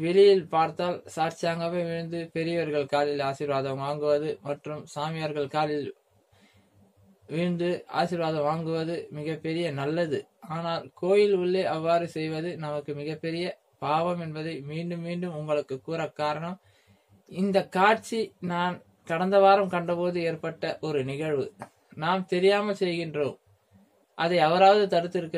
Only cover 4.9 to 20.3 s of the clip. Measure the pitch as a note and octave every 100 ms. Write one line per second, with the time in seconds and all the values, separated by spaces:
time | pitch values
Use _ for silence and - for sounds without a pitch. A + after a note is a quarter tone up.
4.9 | - D3+ D#3+ D#3 D3+ C#3 D3+ D3+ D3+ C3+
5.9 | - _ _ _ _ _ _ _ _ _
6.9 | _ _ _ - D3+ F3 F3 F3 F3 -
7.9 | - E3+ F3 D#3+ D#3+ D3 D#3+ D#3+ E3 D#3+
8.9 | E3+ - D3 D3+ D#3 D#3+ D#3+ E3+ C#3 C#3
9.9 | D#3+ E3+ C3+ - _ F3+ D#3+ E3 E3 C3
10.9 | - F3 G3+ G#3 F#3+ F3+ F#3 F3 D#3 E3
11.9 | E3+ E3+ E3 D#3 D#3+ E3+ E3 D3+ D3 D3+
12.9 | C#3+ D3 D#3 E3 E3 F3 - _ - C#3
13.9 | D3+ F3 F3 D#3+ D3+ D#3 D#3 C#3+ D#3 F3
14.9 | E3+ E3+ F3 F3 D#3 D3+ D3 C#3 C3+ -
15.9 | D#3+ D3+ - D3+ D3+ E3 F#3+ _ _ _
16.9 | _ _ _ - E3 G3 F#3+ D#3 F#3 G3
17.9 | A3 - A3+ G#3+ - F3+ F3 F3+ F3 -
18.9 | _ - E3 F#3 G3 G3 G3 F#3+ F3 E3+
19.9 | F3 F3 F3 E3